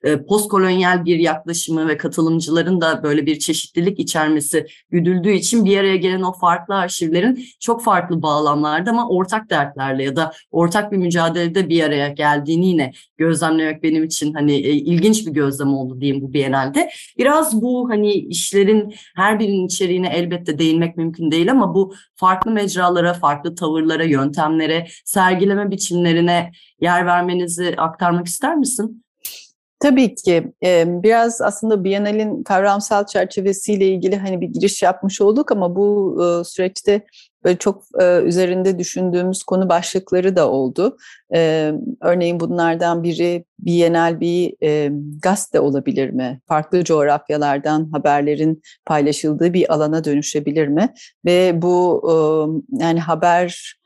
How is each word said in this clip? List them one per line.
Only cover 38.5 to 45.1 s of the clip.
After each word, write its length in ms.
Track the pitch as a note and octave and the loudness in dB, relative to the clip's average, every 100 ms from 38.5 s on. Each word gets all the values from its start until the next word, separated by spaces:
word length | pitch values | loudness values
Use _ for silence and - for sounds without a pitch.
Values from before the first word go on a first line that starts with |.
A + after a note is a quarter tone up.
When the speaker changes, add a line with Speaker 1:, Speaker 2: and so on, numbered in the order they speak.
| F#3 F#3+ F3+ | 0 0 -2
Speaker 2:
düşündüğümüz 640 | F3+ - F#3 F3 F#3 F#3 | -4 -4 -2 0 -2 -4
konu 260 | - F#3 F#3 | -4 -2 2
başlıkları 680 | F3 F3+ F#3+ F#3 F3+ F#3 F#3 | 0 0 -6 -2 0 2 2
da 140 | C#3+ | 2
oldu. 460 | C3 C3 B2+ G#3 - - - _ | 2 -2 0 -2 -2 -20 -20 _
Eee, 400 | E3 D#3+ D#3+ D3+ D3+ - - | 0 2 2 0 -4 -6 -4
örneğin 380 | E3 F3+ E3+ F3 | 0 0 0 -2
bunlardan 640 | E3 F3 E3 E3 F3 E3+ | -2 0 0 0 0 0
biri 420 | E3+ D#3+ F3 F3 E3+ _ | -2 -2 -2 -2 -8 _
Biennale 640 | E3+ E3+ E3+ E3 E3 E3 | -2 2 4 4 0 0
bir, 340 | E3+ F3 F3 - | -2 0 -2 -2
eee, 320 | D#3+ D3+ D3 D3 D3 | 0 0 -2 -4 -8